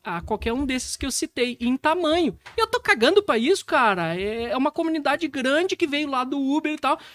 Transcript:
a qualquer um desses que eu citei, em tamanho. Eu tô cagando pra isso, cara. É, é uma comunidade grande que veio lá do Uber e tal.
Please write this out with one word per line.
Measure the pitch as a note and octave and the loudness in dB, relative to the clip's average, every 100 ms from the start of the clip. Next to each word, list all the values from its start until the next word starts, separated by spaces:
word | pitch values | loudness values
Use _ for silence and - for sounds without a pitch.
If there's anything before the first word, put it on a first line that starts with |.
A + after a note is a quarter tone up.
a | - E3+ | -8 -8
qualquer | - G#3 A#3 | -4 -4 -2
um | A#3+ C#4 | -2 -2
desses | B3+ - - | -4 -6 -8
que | C#4 | -6
eu | |
citei, | - D#4 - B3 A#3+ | -4 -6 -2 -4 -2
em | A#3+ C4 | -2 0
tamanho. | D4+ E4 E4 E4 D#4+ - - - | 0 0 2 2 0 -2 -8 -2
Eu | A4 | 0
tô | - | 0
cagando | - F#4 A#3+ G4+ | 0 4 6 4
pra | G4+ B3 | 4 2
isso, | B3 G4 - | 2 0 2
cara. | D#4 A#3 F#3 E3 F3 | 2 4 2 0 -2
É, | G3 A3+ A#3 | -4 -4 -4
é | B3+ | 0
uma | C#4+ | 0
comunidade | D4 E4 D#4+ C#4+ D4 D#4 | 0 -2 0 0 -2 -2
grande | C#4 B3+ D4 F#4 E4+ | -2 0 2 0 0
que | E4 | -2
veio | C#4+ D4+ | 0 -2
lá | C#4 | -2
do | C4 C#4+ | -2 -2
Uber | C4+ D4 E4+ | 0 0 0
e | F4 | -2
tal. | C4 D#4 - | 0 -2 -4